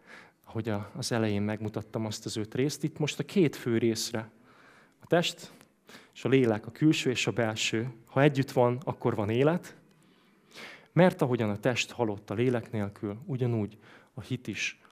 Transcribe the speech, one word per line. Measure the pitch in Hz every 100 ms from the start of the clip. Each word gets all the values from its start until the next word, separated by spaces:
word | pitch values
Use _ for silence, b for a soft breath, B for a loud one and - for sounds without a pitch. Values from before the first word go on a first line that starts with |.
| B B B _
ahogy | - 113 113
a, | 104 101 -
az | -
elején | 120 110 101
megmutattam | 104 107 107 110 - 117 110
azt | - -
az | 113
öt | 107
részt. | 123 139 -
Itt | 151 -
most | 147 -
a |
két | 147 202 147 -
fő | 127 113
részre. | 117 110 - 110 110 - b b b b b b
A | -
test | 170 170 - - - - _ _ B B
és | -
a | 127
lélek, | 135 120 107 117
a |
külső | - 151 156 131
és | 117 -
a |
belső. | 110 113 107 - 113 123 - -
Ha | 135
együtt | 147 135 131
van, | 131 120 120
akkor | - 117 123
van | 110 104
élet. | 117 143 175 - - _ _ B B B B B B B B B
Mert | 151 180 180
ahogyan | 139 120 107
a | 104
test | 135 117 -
halott | - 110 101 -
a |
lélek | 104 127 120 -
nélkül, | 110 101 - 104 107
ugyanúgy | 165 127 123 117 101 - B B B
a | -
hit | 98 127 -
is | 98 - - -